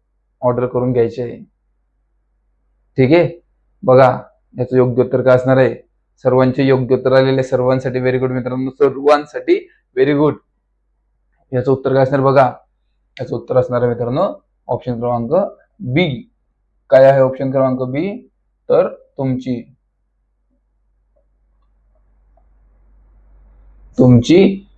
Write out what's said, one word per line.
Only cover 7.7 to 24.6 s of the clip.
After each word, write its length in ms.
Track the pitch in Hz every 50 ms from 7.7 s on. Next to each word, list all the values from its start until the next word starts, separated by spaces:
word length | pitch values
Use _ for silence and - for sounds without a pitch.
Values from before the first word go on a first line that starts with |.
| 131 131 131 131 120 127
व्हेरी 180 | 127 127 127 127
गुड 120 | 131 127
मित्रांनो, 400 | 127 127 120 123 127 127 131 131
सर्वांसाठी 960 | 131 - 143 135 123 131 139 147 147 147 151 - - 170 - - 180 - - - _ _ _ _ -
व्हेरी 200 | 127 135 143 147
गुड. 200 | 143 151 143 - - _ _ _ _ _ _ _ _ _ _ _ _ _ _ _ _ _ _ _ _ _ _ 131
याचं 200 | 123 123 135 131
उत्तर 220 | 135 - 135 127
काय 80 | 135 131
असणार 180 | 131 143 135
बघा, 320 | 131 135 131 139 131 123 - - _ _ _ _ _ _ _ _ _ _ _ -
याचं 160 | 127 123 123
उत्तर 200 | 117 - - 123
असणार 260 | 127 123 - 123 120 123
आहे 60 | 120
मित्रांनो 560 | 120 117 123 - - 151 190 - - - _ _ _ _ _ -
ऑप्शन 300 | 127 120 - 127 120 113
क्रमांक 320 | 120 120 123 117 117 117 151 185 202 - - - _ _ _ -
बी. 500 | - 123 127 160 180 156 127 113 - _ _ _ _ _ _ _ _ _ _ _ _ -
काय 140 | 135 131 135
आहे 160 | 135 139 135
ऑप्शन 300 | 131 127 131 - 139 131
क्रमांक 320 | 131 135 131 131 127 127 127
बी? 480 | 127 127 143 180 202 202 247 - _ _ _ _ _ _ _ _ -
तर 200 | - 156 185 -
तुमची, 840 | - - _ _ _ - 135 131 127 127 - 131 123 117 113 - _ _ _ _ _ _ _ _ _ _ _ _ _ _ _ _ _ _ _ _ _ _ _ _ _ _ _ _ _ _ _ _ _ _ _ _ _ _ _ _ _ _ _ _ _ _ _ _ _ _ _ _ _ _ _ _ _ _ _ _ _ _ _ _ _ _ _ _ _ _ _ _ _ _ _ _ _ _ - - - _ - - - -
तुमची 680 | 131 127 123 117 117 - 160 185 190 196 - -